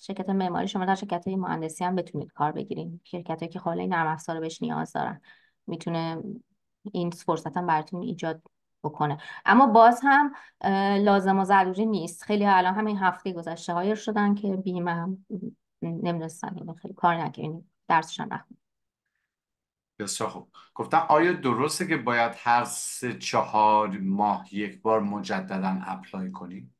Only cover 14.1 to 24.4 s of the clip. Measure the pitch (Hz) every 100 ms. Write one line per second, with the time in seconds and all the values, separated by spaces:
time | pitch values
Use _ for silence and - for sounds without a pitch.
14.1 | 208 202 202 208 190 190 180 175 170 175
15.1 | 190 - 185 - - _ - 165 170 175
16.1 | 170 160 - - 175 165 165 185 190 175
17.1 | 170 151 - 156 165 - _ - 165 156
18.1 | - - - - - _ _ _ _ _
19.1 | _ _ _ _ _ _ _ _ - 101
20.1 | - 107 87 - - - - 113 160 160
21.1 | 151 175 160 131 117 151 - 185 156 120
22.1 | 117 117 - 120 120 120 - - - 123
23.1 | 98 - 120 - 107 107 107 104 98 95
24.1 | 101 104 101